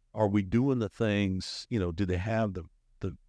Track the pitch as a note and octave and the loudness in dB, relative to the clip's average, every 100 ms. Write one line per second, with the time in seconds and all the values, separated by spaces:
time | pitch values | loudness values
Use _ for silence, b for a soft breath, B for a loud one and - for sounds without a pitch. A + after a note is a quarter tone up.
0 | _ G#2+ G#2 G#2 F#2+ A2+ C#3 B2+ G#2 - | _ 0 2 2 2 2 2 0 -2 0
1 | A2+ G2+ G2 F#2 - - - A#2 F2 E2+ | 0 2 2 0 -6 -10 -4 -2 0 0
2 | F#2+ F2+ G#2 A2 A2 F2+ D#2+ _ _ - | 0 0 0 0 -2 -4 -12 _ _ -10
3 | F#2+ - | -10 -10